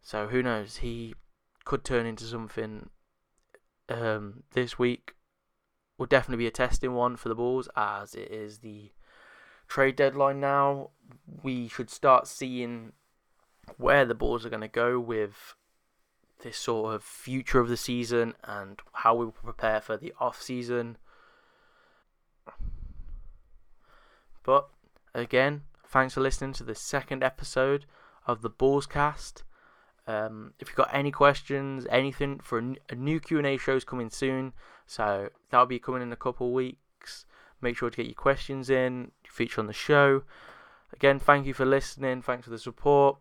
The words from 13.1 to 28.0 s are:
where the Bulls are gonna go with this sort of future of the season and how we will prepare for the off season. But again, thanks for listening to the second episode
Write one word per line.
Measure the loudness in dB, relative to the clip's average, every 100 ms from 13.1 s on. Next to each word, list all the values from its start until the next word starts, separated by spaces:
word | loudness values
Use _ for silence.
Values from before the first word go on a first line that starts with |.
| _ _ _ _ _ -20 -2
where | 4 4 4
the |
Bulls | 2 0 -2 -4
are |
gonna | -10 -6
go | 0 0 0
with | -2 -2 -4 -6 -20 -20 _ _ _ _ _ _ _ _
this | -14 -8
sort | -4 -2 -2
of | -4
future | -8 -16 -6 -6 2 4
of | 4
the | 0
season | -2 -4 0 0 0 -4
and | -12 -12 -12 -16 -14
how | 0 2
we | 2 0
will |
prepare | -6 -12 -4 0 0
for | -2 -8
the | -8 -6
off | -6 -6
season. | -10 -8 -4 -4 -4 -12 -20 -20 _ _ _ _ _ _ _ _ _ _ _ _ -20 -8 -8 -8 -12 -12 -12 -12 -14 -18 _ -20 -20 -20 _ -20 _ _ _ -10
But | 2 2 2 _ _ _ _
again, | -8 0 2 2 0 -10 -20 _
thanks | 2 2
for | 0
listening | 0 0 -4
to | -8
the | -10
second | -10 -4 -6 -4 -2
episode | -2 -2 -6 0 2 0 -4 _